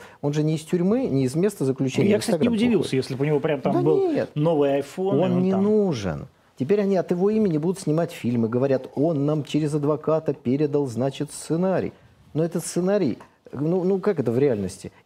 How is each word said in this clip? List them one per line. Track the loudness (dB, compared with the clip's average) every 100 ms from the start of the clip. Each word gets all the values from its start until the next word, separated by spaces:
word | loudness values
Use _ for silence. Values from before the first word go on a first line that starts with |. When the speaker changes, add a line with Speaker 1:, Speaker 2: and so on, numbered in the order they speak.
| -8 -6
Speaker 1:
Он | -4
же | 0
не | 0 -2
из |
тюрьмы, | -2 0 2 0 0
не | 0
из | 0
места | 0 -2 0
заключения | -2 0 0 2
Speaker 2:
Ну, | 2
я, | 2
Speaker 1:
в |
Speaker 2:
кстати, | 2 0
не | 2
Speaker 1:
Instagram |
Speaker 2:
удивился, | 2 2 2 2
Speaker 1:
выходит. | -2
Speaker 2:
если | -2
бы | -2
у | 0
него | 0
прям | 0 -2
там | 0
Speaker 1:
Да | 0
Speaker 2:
был | 2 2 2
Speaker 1:
нет. | 0 -2
Speaker 2:
новый | 0 2 2 2 2
iPhone, | -2 -4 -2 0
и |
Speaker 1:
Он | 2
Speaker 2:
он | 2
Speaker 1:
не | 2
Speaker 2:
там | 2
Speaker 1:
нужен. | 2 2 2 0 -4 -6 -10 _ _ -8
Теперь | 0 0
они | 2 0
от | 0
его | 0 2
имени | 2 2 2
будут | -2 -2
снимать | -2 0 -2
фильмы. | -4 -2 0 0
Говорят, | 0 2 0 -2
он | -2 0 2
нам | 0 -2
через | -2 -2 0
адвоката | 0 0 0 0 0 -2
передал, | -4 -2 0 2 0 -2
значит, | -2 -4 -4 -8
сценарий. | -8 -4 -2 0 0 -2 -8 -20 _ -8
Но | -2
этот | -2 -2 -4
сценарий, | -2 0 2 0 -2 -10 _ -14
ну, | -4 -2 0
ну | 0 0
как | 0 0
это | 0
в | 2
реальности? | 2 2 -2 -8 -16 -12